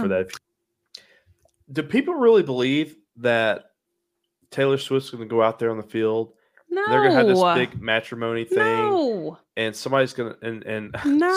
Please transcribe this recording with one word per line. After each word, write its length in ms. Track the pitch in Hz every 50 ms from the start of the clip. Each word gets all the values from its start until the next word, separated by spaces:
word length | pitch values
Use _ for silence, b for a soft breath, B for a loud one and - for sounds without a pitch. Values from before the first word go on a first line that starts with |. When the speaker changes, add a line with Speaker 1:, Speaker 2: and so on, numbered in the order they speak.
Speaker 1:
for 60 | 220
Speaker 2:
know. 0 | 98
Speaker 1:
that. 220 | 92 92 92 92 - - - _ _ _ _ _ _ _ _ _ b b b b b b b b _ _ _ _ _ _ _ -
Do 100 | 135 156 147
people 320 | - 202 262 269 359 359
really 280 | 294 240 233 226 202 -
believe 540 | 139 127 127 123 131 139 151 156 151 - _ _ _ _
that 540 | 117 120 120 117 113 113 107 98 - - _ _ _ _ _ _ _ _ _ _ _ _ _ _ _ _ _
Taylor 260 | - 139 139 139 139
Swift's 320 | 135 - - 135 135 135 -
gonna 160 | 123 117 113
go 160 | 110 117 113
out 180 | 110 113 113 -
there 120 | 117 113
on 60 | 113
the 60 | 110 107
field? 500 | - - 113 110 110 110 113 113 113 _ _ _ _ _ _ _ -
They're 320 | 349 381 403 427 440 427 415
gonna 100 | 392 320
have 120 | 254 226
this 120 | 202 190 185
Speaker 2:
No. 160 | 180 175 170
Speaker 1:
big 260 | 127 123 117 - -
matrimony 640 | 113 113 110 113 110 - 120 117 117 117 117 113 113
thing, 120 | - 370
Speaker 2:
No. 800 | 392 427 440 453 453 440 415 392 349 294 240 214 180 156 156 165 - _ _ _
Speaker 1:
and 180 | - - 110 -
somebody's 380 | - - 131 135 135 131 127 -
gonna, 220 | - 117 113 - -
and, 220 | 110 113 113 107 -
and 320 | 107 110 110 107 107 - -
<laughs> 60 | -
Speaker 2:
No. 280 | 285 285 302 339 359 370